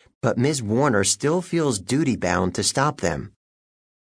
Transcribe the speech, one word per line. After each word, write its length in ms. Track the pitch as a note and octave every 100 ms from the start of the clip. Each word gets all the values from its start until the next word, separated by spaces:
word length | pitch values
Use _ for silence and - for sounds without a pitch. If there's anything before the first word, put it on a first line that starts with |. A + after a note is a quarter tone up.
| _ -
but 160 | B2 G#2+
Miz 240 | C3 D3
Warner 440 | G#2 A2+ D3 G#2
still 360 | G2 - C#3+ F3
feels 380 | F3 E3+ D3+ G#2+
duty-bound 760 | F#2 C3 D3+ G#2+ F2+ F2+ F#2 G2+
to 80 |
stop 360 | G2 - C#3+ -
them. 320 | F2+ D2+ - _ _ _ _ _ _ _ _